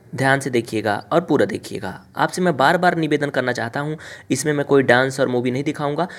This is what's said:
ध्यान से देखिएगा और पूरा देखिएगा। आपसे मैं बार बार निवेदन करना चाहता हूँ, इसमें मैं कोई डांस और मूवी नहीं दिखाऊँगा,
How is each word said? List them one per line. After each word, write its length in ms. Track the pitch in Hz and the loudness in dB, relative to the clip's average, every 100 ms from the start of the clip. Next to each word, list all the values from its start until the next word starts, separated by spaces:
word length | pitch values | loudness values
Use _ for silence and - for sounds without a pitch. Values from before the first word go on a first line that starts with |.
| - | -10
ध्यान 260 | 131 135 135 | 0 2 2
से 100 | 135 | 2
देखिएगा 460 | 120 - 110 107 104 - | -2 -2 -2 -2 -2 0
और 80 | 160 | -2
पूरा 240 | 175 143 101 | 2 2 2
देखिएगा। 520 | 104 - 101 98 - - - | -2 -8 -10 -10 -12 -10 -4
आपसे 260 | - - | -4 0
मैं 140 | 185 131 | 0 4
बार 220 | 139 175 | 4 4
बार 180 | 180 170 | 2 2
निवेदन 340 | 151 147 143 | 0 0 0
करना 220 | 139 127 | -2 -2
चाहता 280 | 120 113 127 | -4 -6 -6
हूँ, 160 | 147 156 - - - | -6 -8 -12 -12 -4
इसमें 220 | 131 151 | -2 0
मैं 140 | 147 139 | -2 2
कोई 160 | 139 | 4
डांस 360 | 120 123 131 135 | 6 4 4 0
और 80 | 127 | 0
मूवी 220 | 123 123 | 0 -2
नहीं 140 | 123 | -2
दिखाऊँगा, 440 | 147 143 147 147 180 | -4 -4 -4 -4 -6